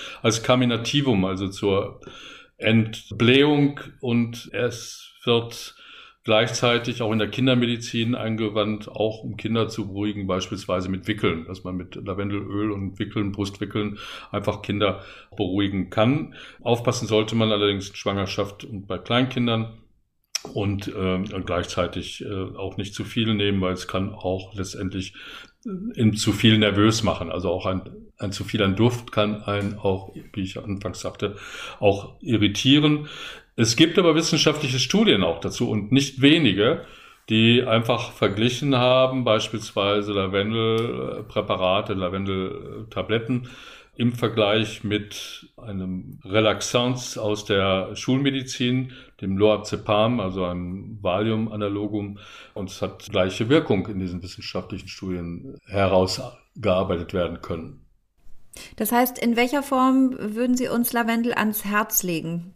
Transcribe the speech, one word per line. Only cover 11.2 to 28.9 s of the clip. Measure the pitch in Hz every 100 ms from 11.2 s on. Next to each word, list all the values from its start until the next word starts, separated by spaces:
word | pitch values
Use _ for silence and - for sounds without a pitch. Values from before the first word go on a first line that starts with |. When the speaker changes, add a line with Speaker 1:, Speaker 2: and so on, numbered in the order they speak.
| 101 82 82
Speaker 1:
dass | 92
man | 90 92
mit | 92 95
Lavendelöl | 98 92 101 101 - 101 107
und | 98 98 92
Wickeln, | 107 113 101
Brustwickeln | 101 98 - 101 113 104 104 - - -
einfach | 104 101 98
Kinder | - 104 104 92 - - - -
beruhigen | 95 95 101 98 92
kann. | - 113 147 156 - - -
Aufpassen | 117 117 - 117 104
sollte | 107 107 117
man | 110
allerdings | 104 104 98 98
in | -
Schwangerschaft | - 98 95 - 98 -
und | - 104 98
bei | 90
Kleinkindern | - 120 131 131 120 113 113 - _ _ _ _ _ - -
und, | - 101 98 -
äh, | 101 95 92 98 98 90
gleichzeitig, | 87 85 - 87 - 85 -
äh, | - 98 95 -
auch | 95 -
nicht | 101
zu | -
viel | 110 - 110
nehmen, | 107 101 98
weil | 92
es | 90 -
kann | 92 95
auch | 92 92 95 -
letztendlich, | 101 92 - 95 95 92 - - - - _ 233
äh, | 185 220 -
in | 113 104
zu | -
viel | - 117 110
nervös | 107 98 107 110
machen. | 101 82 82
Also | 82 92
auch | 90 95
ein, | 92 - - - -
ein | 101
zu | 95
viel | 95 110
an | 98 95
Duft | 117